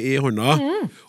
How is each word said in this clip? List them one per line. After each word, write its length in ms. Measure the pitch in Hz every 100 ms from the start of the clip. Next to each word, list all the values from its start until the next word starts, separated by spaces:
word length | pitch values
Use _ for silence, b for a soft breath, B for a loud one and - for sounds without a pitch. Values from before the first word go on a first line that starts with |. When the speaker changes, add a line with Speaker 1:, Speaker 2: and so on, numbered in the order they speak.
| 123
Speaker 1:
i 40 | 135
hånda, 400 | 139 107 120 151
Speaker 2:
Mhm. 300 | 277 403 262 B